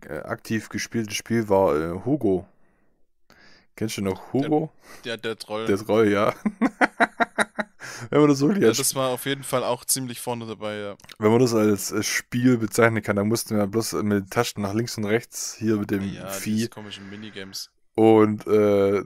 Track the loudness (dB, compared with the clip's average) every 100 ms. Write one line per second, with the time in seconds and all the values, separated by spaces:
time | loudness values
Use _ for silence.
0 | -12 -10 -8 -10 -4 -6 -4 -8 -6 -6
1 | -4 -6 -4 -2 2 4 4 2 -2 -4
2 | -2 0 2 0 -4 _ _ _ _ _
3 | _ _ _ -20 -20 -20 _ -8 -6 -4
4 | -4 -4 -4 -2 2 0 0 -10 -20 -14
5 | -10 -6 -6 -8 -6 -4 -2 -2 2 2
6 | 4 2 0 0 -4 -2 -2 0 -2 0
7 | -2 -2 -4 -2 -4 -4 -12 -12 -16 -12
8 | -2 4 4 4 2 4 2 2 -2 -2
9 | -2 -4 -4 -6 -2 -2 -2 -4 -4 -4
10 | -4 -8 -6 -6 -6 -8 -8 -6 -8 -12
11 | -16 0 4 6 4 4 4 2 0 -4
12 | -2 -4 -4 0 2 2 0 2 4 2
13 | -2 0 0 0 -2 -2 0 -2 -2 -2
14 | 0 0 0 -2 -2 -2 -4 -2 -4 -4
15 | -2 -2 -4 -12 -10 -6 -2 0 0 -4
16 | -4 -8 -10 -8 -4 -2 -2 -6 -16 -16
17 | -16 -16 -14 -14 -14 -14 -16 _ _ 4
18 | 8 8 6 2 0 2 4 4 2 0